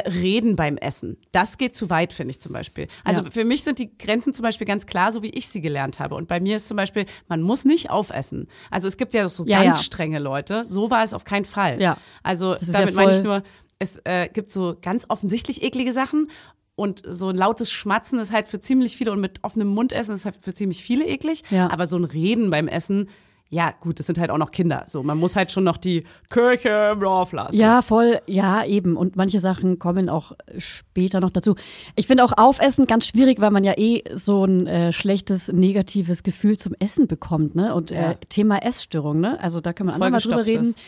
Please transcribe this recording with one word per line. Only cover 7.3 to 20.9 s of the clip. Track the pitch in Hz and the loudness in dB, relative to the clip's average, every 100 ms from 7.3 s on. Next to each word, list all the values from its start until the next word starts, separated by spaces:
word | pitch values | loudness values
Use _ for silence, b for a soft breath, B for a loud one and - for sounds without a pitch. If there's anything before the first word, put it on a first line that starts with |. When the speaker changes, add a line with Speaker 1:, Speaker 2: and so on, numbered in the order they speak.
| 165 | -2
Speaker 1:
muss | 175 262 269 | 0 2 2
nicht | 339 - | 2 0
aufessen. | 208 202 - - - - B B | -4 -4 -6 -8 -10 -12 B B
Also | 190 185 | -4 -4
es | - | -4
gibt | 254 | -2
ja | 226 190 | 0 -2
so | - 165 | -2 2
Speaker 2:
Ja, | 196 | 6
Speaker 1:
ganz | 190 160 | 6 4
Speaker 2:
ja. | |
Speaker 1:
strenge | - - 156 156 | 0 -4 -4 -4
Leute. | 143 135 139 214 226 | -4 -4 -4 -6 -4
So | 190 220 | -4 0
war | 226 | 2
es | 220 | 0
auf | 214 | -4
keinen | - 202 202 | -4 -4 -4
Fall. | 208 185 123 | -2 -2 0
Speaker 2:
Ja. | 185 - B B | 0 -2 B B
Speaker 1:
Also | - 180 185 | -6 -2 -2
Speaker 2:
Das | 180 | -2
ist | 175 | 0
ja | 196 | 2
Speaker 1:
damit | 180 190 | 2 6
meine | 196 | 6
ich | 190 | 6
Speaker 2:
voll | 202 | 2
Speaker 1:
nur, | 202 196 b b - | -2 -4 b b -8
es, | 190 - | -8 -6
äh, | - 180 170 | -4 -2 -2
gibt | - 196 | -6 -6
so | 196 180 175 | -4 -4 -4
ganz | 180 226 - | -4 -4 -4
offensichtlich | 220 196 233 - - | -4 -2 -2 -4 -4
eklige | - 254 254 | -4 -2 -2
Sachen. | 247 247 302 302 B B _ _ - | -2 -2 -2 -4 B B _ _ -6
Und | 202 185 180 | -6 -6 -12
so | 175 190 | -6 -4
ein | 185 | 2
lautes | 190 220 226 | 2 0 -4
Schmatzen | - 208 214 - 247 | -6 -2 -2 0 -4
ist | 202 | 0
halt | 214 214 | -2 -2
für | 202 | -6
ziemlich | - 262 247 - | 0 2 2 -2
viele | 220 | -2
und | 202 | -2
mit | 190 - | -4 -6
offenem | - 226 202 | -8 -2 -2
Mund | 202 254 | 0 0
essen | - 214 196 | -2 -4 -6
ist | 202 | -8
halt | - | -10
für | - | -12
ziemlich | - 196 165 | -6 -6 -4
viele | - | -2